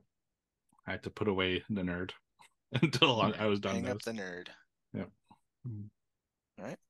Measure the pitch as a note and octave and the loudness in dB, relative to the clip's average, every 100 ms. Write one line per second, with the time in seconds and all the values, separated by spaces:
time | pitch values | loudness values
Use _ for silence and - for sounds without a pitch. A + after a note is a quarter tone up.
0 | - _ _ _ _ _ _ _ - F#2 | -10 _ _ _ _ _ _ _ -8 -6
1 | - - G#2+ F#2+ F#2 F2+ - G2+ F2+ F2 | -6 -2 0 2 2 2 -2 -2 -2 -2
2 | F2+ - _ _ - _ _ A#2+ D#3+ - | -4 -10 _ _ -20 _ _ 0 2 4
3 | D#3+ A#2 G2+ G#2 G#2+ G2+ G2+ F#2+ B2+ A2 | 4 6 4 4 2 2 2 -2 -2 -4
4 | - A2+ F#2 F2+ F2+ - _ _ _ A2 | -4 -6 -6 -8 -12 -16 _ _ _ -8
5 | F#2 - _ - _ _ B2+ G#2+ G#2 _ | -8 -10 _ -20 _ _ -10 -10 -10 _
6 | _ _ _ _ _ - G2+ D#3+ | _ _ _ _ _ -14 -12 -12